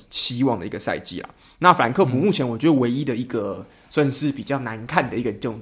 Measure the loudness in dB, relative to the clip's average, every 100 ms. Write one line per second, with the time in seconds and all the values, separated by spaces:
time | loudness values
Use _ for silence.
0 | -8 -4 -2 0 0 0 -4 -6 -4 -4
1 | -6 -10 -12 _ -20 _ 4 6 4 4
2 | 2 4 2 2 0 2 4 4 4 0
3 | -2 -4 -4 -4 -4 -6 -12 -20 _ 0
4 | 2 2 -2 -4 -4 -4 -4 -10 -2 -2
5 | 0 -2 -4 -4 -6 -6